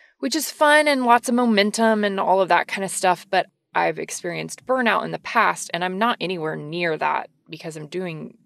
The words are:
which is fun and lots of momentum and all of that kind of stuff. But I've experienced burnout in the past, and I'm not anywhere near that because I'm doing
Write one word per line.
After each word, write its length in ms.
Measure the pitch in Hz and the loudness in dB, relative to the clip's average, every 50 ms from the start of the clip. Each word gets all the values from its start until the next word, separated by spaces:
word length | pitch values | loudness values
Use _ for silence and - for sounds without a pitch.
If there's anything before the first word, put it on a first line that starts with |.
| _ _ _ _ | _ _ _ _
which 180 | - 269 - | -6 -4 -2
is 140 | 320 269 - | -2 -4 -6
fun 360 | - - 311 294 294 302 302 | 0 2 4 6 6 6 6
and 200 | 302 285 262 254 | 4 2 2 4
lots 240 | 240 233 247 - - | 4 4 4 4 2
of 40 | 233 | 0
momentum 720 | 240 247 240 220 196 202 214 202 - 226 220 220 214 208 | 2 2 4 4 4 2 2 2 2 2 2 2 2 0
and 160 | 202 196 190 | -2 -2 -2
all 220 | 190 - 180 190 190 | 2 2 4 2 4
of 80 | 165 | 4
that 180 | 175 170 - - | 4 2 2 0
kind 160 | - 208 196 | -4 -6 -6
of 60 | 190 | -6
stuff. 360 | - - - 185 180 170 - _ | -6 0 2 2 2 0 -2 _
But 160 | - 185 - - _ _ _ _ _ | 0 0 0 -2 _ _ _ _ _
I've 240 | 165 170 165 160 160 | -2 -2 0 -2 -4
experienced 680 | 156 156 - - - 180 170 160 156 160 - - _ | -8 -10 -10 -10 -8 -8 -6 -6 -8 -10 -12 -16 _
burnout 380 | - 254 262 247 226 196 180 - | -4 -2 0 2 0 0 0 -2
in 80 | 165 165 | -4 -8
the 60 | 160 | -8
past, 520 | - - - 233 214 180 175 - - - - | -10 -4 0 2 2 2 2 -2 -6 -8 -6
and 100 | 170 180 | -4 -4
I'm 160 | 185 185 190 | -4 -2 -2
not 200 | 220 240 262 - | -2 -2 -2 -2
anywhere 360 | - 170 190 170 156 156 156 | -4 -6 -4 -4 -4 -4 -6
near 420 | 156 147 147 160 175 175 170 160 156 | -6 -8 -8 -6 -4 -2 -2 -2 0
that 320 | 156 151 147 - - - _ _ _ _ | 0 0 0 -2 -4 -6 _ _ _ _
because 280 | 165 156 - 170 156 | -18 -14 -12 -12 -12
I'm 100 | 160 151 | -12 -14
doing 500 | 147 - 180 185 180 160 156 156 - - _ _ | -10 -8 -8 -6 -6 -8 -10 -12 -14 -16 _ _